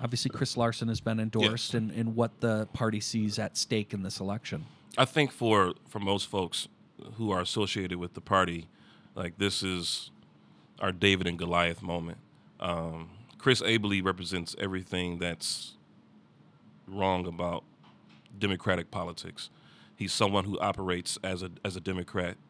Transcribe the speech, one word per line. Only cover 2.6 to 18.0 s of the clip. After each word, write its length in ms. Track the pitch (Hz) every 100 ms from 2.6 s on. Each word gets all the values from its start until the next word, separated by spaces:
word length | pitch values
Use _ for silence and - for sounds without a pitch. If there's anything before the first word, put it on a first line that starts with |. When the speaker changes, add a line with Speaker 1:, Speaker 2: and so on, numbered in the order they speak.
| 107
Speaker 1:
party 280 | - 113 110
sees 380 | - 113 107 104
at 160 | 101 -
stake 360 | - 110 101
in 100 | 101
this 140 | 95 -
election. 440 | 98 104 - 80 78 - - -
Speaker 2:
I 80 |
think 280 | 131 - 139
for, 420 | - 117 107 92 - -
for 100 | 110
most 300 | 98 98 -
folks 400 | 104 87 - - _ - - -
who 180 | 113 110
are 80 | 92
associated 580 | 90 - 101 107 92 90
with 160 | 87
the 60 | -
party, 480 | - 98 92 85 82 - - - - -
like, 220 | 90 85
this 260 | 101 -
is 480 | 95 90 82 - - - - - - - - -
our 120 | 98
David 340 | 90 98 95 90
and 120 | 85
Goliath 440 | 87 87 85 85
moment. 360 | 90 85 82 85 - - - -
Um, 500 | 90 85 82 80 82 92 - -
Chris 260 | - 123
ably 380 | 98 113 104 98
represents 540 | 92 90 87 92 82 -
everything 580 | 101 92 92 92 90 87
that's 560 | 87 82 - - - - - - - - - - - - - - -
wrong 380 | 98 95 92 87
about 360 | 85 87 85 - - - -